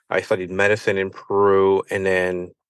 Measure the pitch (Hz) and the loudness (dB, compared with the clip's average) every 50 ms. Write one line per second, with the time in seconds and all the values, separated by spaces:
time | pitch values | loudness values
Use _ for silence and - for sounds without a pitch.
0 | _ - 90 95 - - 110 92 92 87 92 95 101 101 107 107 - 110 98 98 | _ -4 -4 -4 -2 -2 -2 -4 -4 -4 -2 0 2 2 0 0 0 -2 -2 -2
1 | 95 95 - - - - 101 98 101 101 98 98 98 98 98 95 - - 101 98 | -2 -6 -8 -12 -8 -2 0 2 4 4 4 4 4 4 2 0 0 -4 -4 -2
2 | 95 95 92 92 90 90 90 90 90 90 - _ _ _ | -2 0 0 0 0 -2 -2 -6 -8 -10 -16 _ _ _